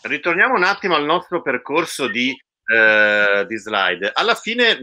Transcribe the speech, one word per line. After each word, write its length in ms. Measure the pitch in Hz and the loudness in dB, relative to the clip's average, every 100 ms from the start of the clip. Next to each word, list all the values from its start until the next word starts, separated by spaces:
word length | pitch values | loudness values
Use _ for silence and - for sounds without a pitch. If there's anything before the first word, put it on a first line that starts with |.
ritorniamo 520 | 113 147 175 170 240 226 | -8 -6 -2 0 2 2
un 80 | |
attimo 320 | 180 196 190 156 | 0 0 -2 0
al 80 | |
nostro 380 | 147 175 - 175 | 0 -2 -2 -6
percorso 680 | - 123 - 151 160 - 127 | -4 -4 -2 -4 -4 -4 -4
di, 240 | 117 127 | -2 -4
eh, 1120 | 127 _ _ - 113 110 107 107 104 104 101 98 | -6 _ _ -2 4 6 6 4 4 2 2 -2
di 100 | 110 | -6
slide. 540 | 107 104 92 90 98 | -4 -2 0 -2 -2
Alla 220 | 147 208 226 | 0 0 -2
fine, 420 | 214 233 233 156 | -4 0 0 0